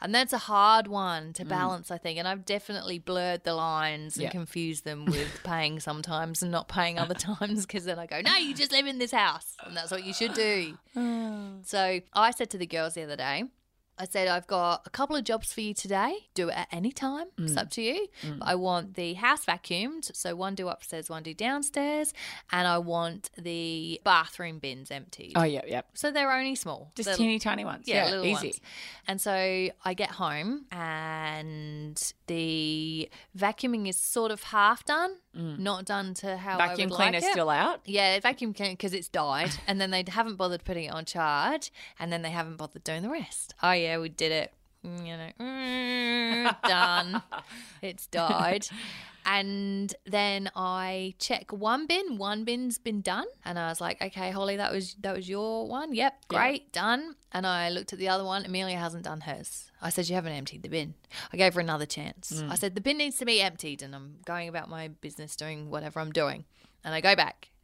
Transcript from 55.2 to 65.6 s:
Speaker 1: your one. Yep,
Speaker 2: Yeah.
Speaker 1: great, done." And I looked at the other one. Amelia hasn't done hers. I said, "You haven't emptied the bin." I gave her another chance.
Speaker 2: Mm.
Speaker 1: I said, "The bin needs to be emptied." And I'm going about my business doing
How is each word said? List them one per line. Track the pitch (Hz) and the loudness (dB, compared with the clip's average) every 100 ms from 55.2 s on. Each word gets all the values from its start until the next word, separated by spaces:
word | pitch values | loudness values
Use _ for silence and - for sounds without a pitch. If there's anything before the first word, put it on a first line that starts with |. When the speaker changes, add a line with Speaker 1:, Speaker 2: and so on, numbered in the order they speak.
| 185 | -4
Speaker 1:
your | 196 220 226 226 | -4 -2 -4 -4
one. | 254 311 | -6 -4
Yep, | 226 254 - _ | 2 2 0 _
Speaker 2:
Yeah. | 180 | 2
Speaker 1:
great, | 247 277 - | 4 2 -4
done." | 170 202 254 320 - _ | 0 2 2 0 -14 _
And | 185 185 | -2 0
I | 180 170 | 0 0
looked | 180 202 | -2 -6
at | 190 | -4
the | 190 | 2
other | 185 | 2
one. | 190 190 196 | 2 -2 -2
Amelia | 185 190 180 | -2 -2 -2
hasn't | 170 170 | -4 -4
done | 160 156 | -6 -8
hers. | 156 - - - - _ | -6 -8 -8 -12 -14 _
I | 170 | -4
said, | 175 170 | -2 0
"You | |
haven't | 180 165 | 0 -2
emptied | 147 139 147 | -6 -8 -10
the | - | -6
bin." | 160 156 151 _ - - | -4 -4 -10 _ -14 -8
I | 175 | 4
gave | 190 | 4
her | 175 | 4
another | 165 156 151 | 0 0 -2
chance. | - 147 - - | -4 -8 -10 -8
Speaker 2:
Mm. | 156 151 | -6 -2
Speaker 1:
I | |
said, | 175 202 | -2 -2
"The | 190 | -2
bin | 262 294 | -2 0
needs | 294 - | 0 -2
to | 240 | 4
be | 226 | 4
emptied." | 190 165 156 143 | 4 0 -8 -8
And | 139 | -10
I'm | 139 139 151 - | -12 -14 -14 -8
going | 175 170 | -6 -6
about | 165 - | -6 -8
my | 160 160 | -10 -10
business | 156 - - 156 - | -10 -14 -12 -10 2
doing | 156 156 | 4 4